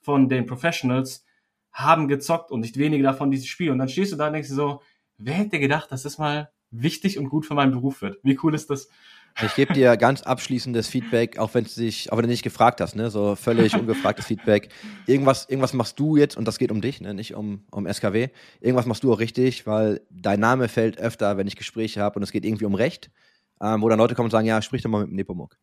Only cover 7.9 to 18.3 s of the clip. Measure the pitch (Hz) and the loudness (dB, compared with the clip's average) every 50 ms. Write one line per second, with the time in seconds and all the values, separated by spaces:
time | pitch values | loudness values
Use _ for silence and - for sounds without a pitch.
7.9 | 135 - - 101 98 - _ 131 139 135 - 160 151 151 - - 143 135 - _ | -4 -4 -10 -10 -10 -2 _ 0 0 2 2 0 0 0 -4 -4 -6 -6 -6 _
8.9 | _ _ _ - - - _ _ _ - 113 107 - - 139 - 180 139 131 123 | _ _ _ -20 -20 -20 _ _ _ -4 -4 -2 2 2 2 2 4 6 6 6
9.9 | 120 110 120 123 135 131 - - 127 123 - - 131 123 - 127 120 117 110 - | 6 6 6 4 4 2 0 -4 -4 -4 -2 -4 -4 -4 -4 -2 -2 -2 -2 -2
10.9 | - 131 117 117 120 117 120 117 - - 110 110 - 123 110 - - - 117 113 | -4 -4 -4 0 2 2 2 0 -2 -4 -4 0 0 -2 -2 -2 -6 -4 -4 -4
11.9 | 107 - - - 104 110 113 117 120 117 - 117 - - - 120 - - 90 - | -4 -6 -6 -4 0 0 2 2 0 -2 -2 -6 0 4 4 4 4 2 -6 -4
12.9 | - 98 110 117 101 107 104 104 101 - - - 117 113 113 107 104 107 117 110 | -4 -4 -4 -4 -2 0 0 0 -2 -2 0 0 4 4 4 4 4 0 0 0
13.9 | 110 92 - 98 107 - - - 117 95 - - 104 104 202 - - - - 214 | -2 0 0 -2 -2 -2 -4 -6 -6 -4 2 2 2 2 2 -2 -20 -20 -20 -18
14.9 | - - - - 127 139 139 135 135 127 - _ 135 135 135 123 - 127 117 - | -20 -14 0 2 2 4 4 4 2 2 0 _ -2 -2 -2 -2 0 -2 -4 -4
15.9 | - - 143 151 156 147 147 143 - - 117 110 107 - 127 120 107 107 98 120 | -2 -2 -2 2 4 4 4 4 2 -4 -4 -4 -2 -2 -2 -2 -2 -2 -2 -4
16.9 | 139 - 90 92 104 95 110 - - 107 104 104 101 98 _ _ - 101 101 85 | -6 -6 -10 -10 -10 -10 -10 -10 -10 -10 -8 -8 -10 -10 _ _ -8 -8 -6 -6
17.9 | 101 - - 104 95 110 120 - | -6 -2 -2 0 0 0 -2 -2